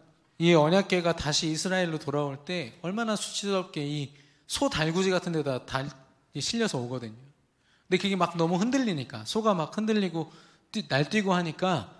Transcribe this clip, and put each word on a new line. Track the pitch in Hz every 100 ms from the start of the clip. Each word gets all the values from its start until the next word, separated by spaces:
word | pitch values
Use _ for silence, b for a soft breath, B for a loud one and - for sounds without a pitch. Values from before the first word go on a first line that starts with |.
| - _ _ -
이 | 170
언약궤가 | 170 151 185 196 180 170 165
다시 | 143 147 165
이스라엘로 | 156 185 185 180 156
돌아올 | 147 147 143 139
때 | - 180 120 -
얼마나 | 165 208 226 208
수치스럽게 | - - 202 196 180 -
이 | 143 147 139 - b b b
소 | - 277
달구지 | 156 156 165 190
같은 | 180 175
데다 | 165 139 127
달-, | - 131 139 - - _ _
이 | 147
실려서 | 139 233 220 143
오거든요. | 120 127 117 110 135 _ _ _ _ _ -
근데 | 180
그게 | 196 190
막 | 175 170
너무 | 165 180
흔들리니까, | 226 269 240 160 120 110
소가 | 110 220 220
막 | 185 151
흔들리고 | - 220 214 190 165 156 B B B _
뛰-, | 220 160
날뛰고 | 135 147 214 196
하니까 | 180 170 147 185 165 92 -